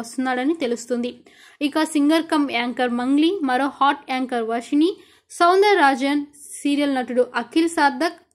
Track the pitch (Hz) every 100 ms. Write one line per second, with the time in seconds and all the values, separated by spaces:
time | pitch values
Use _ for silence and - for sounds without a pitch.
0 | 233 - 254 254 262 330 240 233 - 240
1 | 240 - _ _ - - 294 320 311 311
2 | 285 330 320 311 277 233 247 247 247 240
3 | 247 285 330 403 277 254 277 - 277 285
4 | - 262 254 240 220 233 240 294 330 -
5 | - _ _ - 349 370 415 381 277 262
6 | 277 294 294 - - - 285 285 285 262
7 | 254 247 247 233 233 330 330 330 285 254
8 | 339 349 _